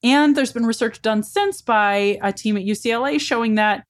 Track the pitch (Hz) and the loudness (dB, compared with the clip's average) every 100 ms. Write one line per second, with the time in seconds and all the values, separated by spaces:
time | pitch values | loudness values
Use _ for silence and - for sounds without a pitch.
0 | 240 277 294 294 262 240 233 226 233 - | 4 4 4 2 0 -2 -2 0 -2 -2
1 | 220 214 208 - 403 381 - 220 208 202 | -2 -2 -2 -2 -2 -4 0 2 2 2
2 | 202 202 196 190 220 208 196 208 240 233 | 0 0 -4 -4 -2 -2 -2 -4 -2 -2
3 | 269 294 294 240 226 214 214 202 - | 0 -2 -2 -2 0 2 2 0 -4